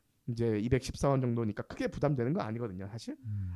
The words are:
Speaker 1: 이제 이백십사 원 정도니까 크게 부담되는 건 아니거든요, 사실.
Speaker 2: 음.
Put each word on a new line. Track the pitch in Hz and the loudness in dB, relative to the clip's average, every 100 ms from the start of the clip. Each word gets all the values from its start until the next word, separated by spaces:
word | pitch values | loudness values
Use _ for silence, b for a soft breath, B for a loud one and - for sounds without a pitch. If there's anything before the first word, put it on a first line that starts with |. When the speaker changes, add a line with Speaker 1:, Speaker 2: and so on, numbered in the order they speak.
| _ _ - | _ _ -6
Speaker 1:
이제 | 117 117 107 | 0 2 2
이백십사 | 117 131 - - 143 | 4 2 2 0 2
원 | 135 | 4
정도니까 | 123 117 113 113 | 2 2 0 -2
크게 | - - 254 | -8 -4 -4
부담되는 | - 147 139 117 | 0 2 2 2
건 | 190 113 | 0 -2
아니거든요, | 113 120 92 98 | -4 -6 -6 -8
사실. | 113 - 302 120 | -8 -10 -10 -6
Speaker 2:
음. | 101 92 | -4 -4